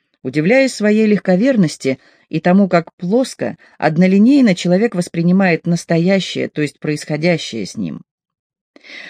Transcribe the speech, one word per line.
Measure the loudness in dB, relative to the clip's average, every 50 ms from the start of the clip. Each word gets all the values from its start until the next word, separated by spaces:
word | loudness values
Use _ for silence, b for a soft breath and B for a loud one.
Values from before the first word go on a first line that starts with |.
| _ _ _ _ -10
удивляясь | -6 -4 -2 0 2 2 2 2 0 -2
своей | -2 0 0 2 2 2
легковерности | 2 2 0 0 0 0 2 2 2 2 2 2 0 0 -4 -4 -4 -4 b b b b b b
и | b -8 -4
тому, | 0 2 4 4 4
как | 2 2 0 -2 -2 -10
плоско, | -10 -6 -2 0 0 -2 -2 -6 -8 -8 -8 -8 b b b b
однолинейно | b -2 -2 2 2 2 4 4 4 4 6 6 4 4 4 2
человек | 0 0 0 0 2 0 0 -2
воспринимает | -4 -6 -4 -4 -2 0 2 2 2 2 2 0 0 -2
настоящее, | -2 -4 -2 -2 -2 -2 0 2 2 0 0 -2 -4 -6 -6 -6 -6
то | -6 -6
есть | -6 -6 -6 _
происходящее | -8 -8 -8 -6 -6 -8 -6 -2 0 0 0 -2 -4 -8 -10 -10 -10
с | -10 -8
ним. | -8 -8 -8 -10 -12 -16 _ _ _ _ _ _ _ _ _ _ _ _ _ _ B B B B B B B